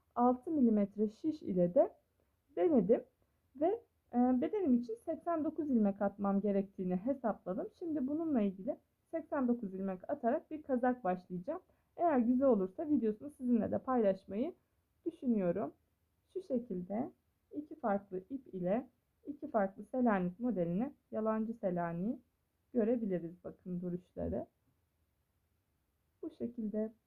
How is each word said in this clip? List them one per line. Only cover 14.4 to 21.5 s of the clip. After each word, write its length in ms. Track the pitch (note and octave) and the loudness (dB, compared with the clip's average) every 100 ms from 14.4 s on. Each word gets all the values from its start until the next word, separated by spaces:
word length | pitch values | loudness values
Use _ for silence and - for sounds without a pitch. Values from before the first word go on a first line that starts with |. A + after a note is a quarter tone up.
| D4+ - _ _ _ _ E4+ | -4 -6 _ _ _ _ -8
düşünüyorum. 680 | - C4 A3 F3+ F3 C4+ - _ _ _ _ _ | -4 0 2 2 0 -4 -8 _ _ _ _ _
Şu 80 | F#4 | -10
şekilde 720 | - B3+ - F3+ F3+ G#3 E4+ - _ _ _ | -4 -4 -2 -8 -6 -6 -6 -10 _ _ _
iki 220 | D4 D4+ E4 | -12 -12 -4
farklı 420 | A#3 G3+ - F#3 - | -2 -2 -2 -10 -8
ip 240 | C4+ - | -12 -8
ile 340 | F#3+ F3+ A3 C4+ _ _ _ - | -4 -2 -2 -4 _ _ _ -14
iki 240 | C#4+ D4+ | -12 -4
farklı 320 | A3+ G3 G3 | -2 -2 -4
Selanik 560 | G#3 B3+ B3 G3 F3+ F3+ | -8 0 2 2 0 -4
modelini, 520 | B3 F#3+ E3+ F3 C#4 - _ | -2 0 0 -2 -4 -8 _
yalancı 420 | A3 A3 A3 A3 | -4 -2 0 -2